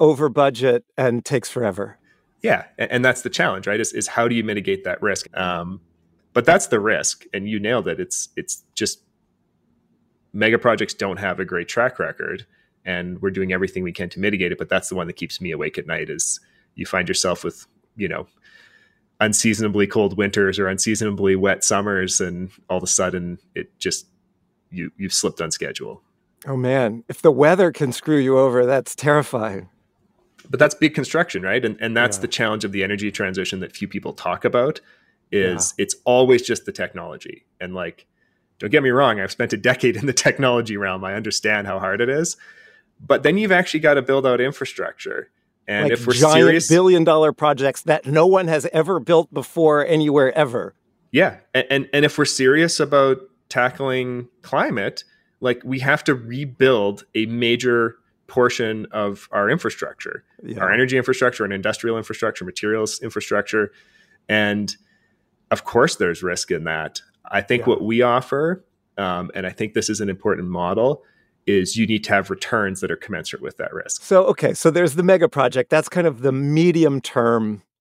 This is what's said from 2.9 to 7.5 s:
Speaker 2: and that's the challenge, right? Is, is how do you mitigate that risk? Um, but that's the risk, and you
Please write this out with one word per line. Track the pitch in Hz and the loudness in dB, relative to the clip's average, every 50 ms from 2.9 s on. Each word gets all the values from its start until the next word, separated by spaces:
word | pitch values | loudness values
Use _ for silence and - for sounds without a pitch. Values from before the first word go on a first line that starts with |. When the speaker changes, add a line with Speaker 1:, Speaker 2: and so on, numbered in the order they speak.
Speaker 2:
and | - 123 123 | -2 0 2
that's | 127 120 - | 2 0 0
the | - 123 | -4 -8
challenge, | - - 180 147 95 95 - | -4 -2 -2 -2 -2 -4 -4
right? | 101 104 110 | -4 -2 -2
Is, | 110 - | -2 -4
is | - 110 104 | -4 -6 -6
how | - - 120 120 120 | -4 -2 0 0 2
do | 117 | 0
you | 117 | 0
mitigate | 107 107 104 104 92 98 98 95 - | -2 -2 -4 -4 -2 -2 -4 -4 -4
that | 92 90 - | -8 -6 -4
risk? | - 104 95 - - - - | -2 -2 -2 -4 -6 -10 -8
Um, | - 92 90 90 85 87 87 95 87 _ _ _ _ _ _ _ _ _ _ | -6 -4 -4 -4 -6 -6 -8 -12 -14 _ _ _ _ _ _ _ _ _ _
but | - 120 120 | -2 0 4
that's | 165 175 196 - - | 4 4 4 2 0
the | 123 107 | -2 0
risk, | 101 110 101 71 - - - _ - - - | 0 0 0 0 -2 -4 -6 _ -12 -10 -10
and | 101 98 | -8 -6
you | 107 | -6